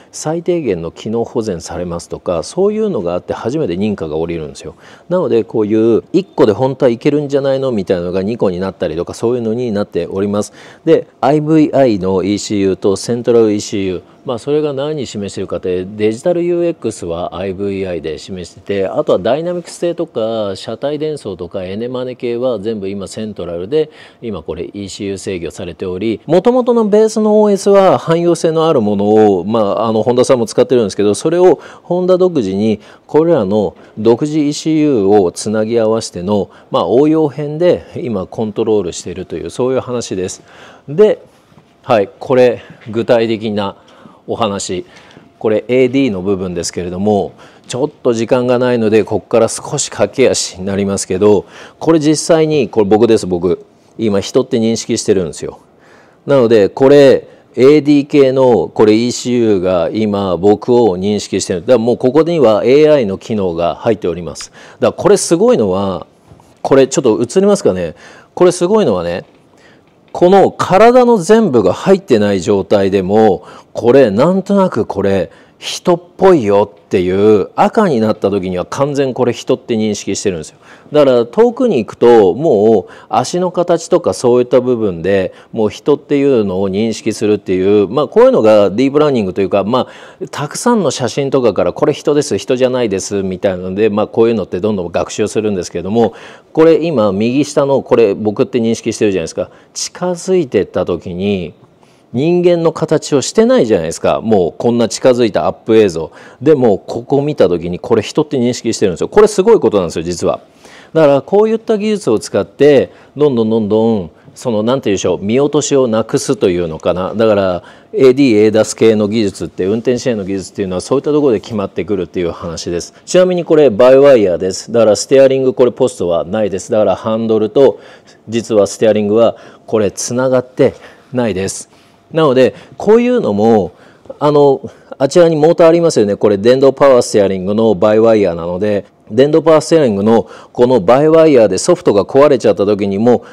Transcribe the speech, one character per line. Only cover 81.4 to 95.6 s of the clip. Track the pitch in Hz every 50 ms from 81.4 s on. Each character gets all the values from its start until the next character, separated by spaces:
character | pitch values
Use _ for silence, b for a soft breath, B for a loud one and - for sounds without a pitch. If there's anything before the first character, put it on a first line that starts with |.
| 233 240
く | 233 - 262
に | 233 175 123 101
行 | -
く | -
と、 | - 123 120 120 113 101 90 85
も | 120 156 165 120 98 104 113 113 98 - B
う | B B B B
足 | - 113 131 - - 175
の | 185 175
形 | 175 180 170 175 170 160 - -
と | 185 170
か | - 98 92
そ | - - 120 123
う | 123
い | 123
っ |
た | 123 139 127
部 | 120 127 123
分 | 113 110 98 87 82
で、 | 80 95 101 98 92 - B B B B
も | B 113 107
う | 104
人 | - - - 151 143
っ | 143
て | - - 143
い | 143 143
う | 143 135 113 104
の | 98 90 95
を | 101 98
認 | 92 101 113 113 110
識 | - - 113
す | 104 - 110
る | 104 107
っ | 101
て | - - 92
い | 92 92 98 104 107 101
う、 | 87
ま | 113 147 143
あ |
こ | - - 214
う | 247
い | 262
う |
の | 254 156
が | 110 107 110 104 101 95
デ | 95 113 135
ィ |
ー | 139
プ | 139 147
ラ | 151
ー | 147
ニ | 135 117
ン | 101
グ | 92 87
と | 101
い | 98
う | 90
か、 | 101 98 95
ま | 101 127 127 107 -
あ、 | - - - - - - 185 -
た | - - 143
く | 147 -
さ | - - 240 240
ん | 220
の | 175 131
写 | - - 131 110
真 | - 147 139 139
と | 143 135
か | 123 110 92
か | 98 90
ら | 87 -
こ | - -
れ | 151 143
人 | - - 156 143
で | 147
す、 | 143 - 147
人 | 127 - - 131
じ | 123 127
ゃ | 123
な | 127 123
い | 123 107
で | 98 95
す、 | - - 104 98
み | 95 95 92 90
た | - 101
い | 92
な | 90 92 95
の | 95
で、 | 101 110 107
ま | 101 107 104
あ |
こ | - - 120 113
う | 117
い |
う | 117
の | 104 90
っ |
て | - - 92
ど | 92 104
ん | 107
ど | 92 85
ん | 85
学 | 82 90 82 -
習 | - - 107
す | 98 - 113
る | 104 107
ん | 101
で | 90